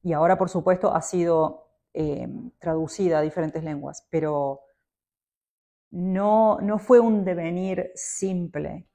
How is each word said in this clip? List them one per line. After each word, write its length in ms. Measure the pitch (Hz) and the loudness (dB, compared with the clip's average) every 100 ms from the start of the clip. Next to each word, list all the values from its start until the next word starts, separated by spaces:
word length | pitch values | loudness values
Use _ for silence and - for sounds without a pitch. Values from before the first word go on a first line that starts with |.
Y 120 | 180 | -2
ahora, 260 | 151 170 185 | 2 4 4
por 100 | 185 | 2
supuesto, 420 | 180 185 185 - | 0 2 2 2
ha 120 | 165 | 0
sido, 640 | - 180 170 165 156 - _ _ _ | -2 0 2 2 2 -2 _ _ _
eh, 340 | - 151 139 123 135 247 _ | -4 -4 -4 -8 -10 -14 _
traducida 640 | 170 160 160 - 185 156 | -4 -2 -4 -2 0 2
a 20 | |
diferentes 420 | 156 165 156 160 | 0 -2 -4 -4
lenguas, 440 | 160 147 143 151 _ | -8 -8 -10 -14 _
pero 520 | 165 156 147 139 139 _ _ _ _ _ _ _ _ _ _ _ _ _ | -2 -2 -2 -2 -6 _ _ _ _ _ _ _ _ _ _ _ _ _
no, 680 | 175 185 185 208 214 220 - | -8 -4 0 2 4 4 2
no 180 | 202 208 | -2 -2
fue 200 | - 240 | 6 6
un 240 | 233 214 | 8 2
devenir 680 | 185 175 165 175 190 180 180 | 0 -4 -4 -4 -2 -4 -6
simple 960 | - - - 190 180 170 147 147 - - | -10 -12 -6 -4 -4 -4 -6 -8 -10 -16